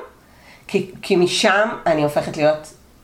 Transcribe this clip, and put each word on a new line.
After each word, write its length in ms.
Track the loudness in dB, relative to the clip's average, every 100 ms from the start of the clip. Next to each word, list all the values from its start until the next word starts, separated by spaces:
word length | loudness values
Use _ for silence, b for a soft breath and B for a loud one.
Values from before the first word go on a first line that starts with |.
| -12 -20 b b b b -6
כי, 240 | -4 -4 -10
כי 140 | -2 2
משם 540 | 2 2 2 2 0 -2 -2
אני 180 | 0
הופכת 340 | 0 0 -4 0
להיות 360 | 0 0 -6 -20 -20 _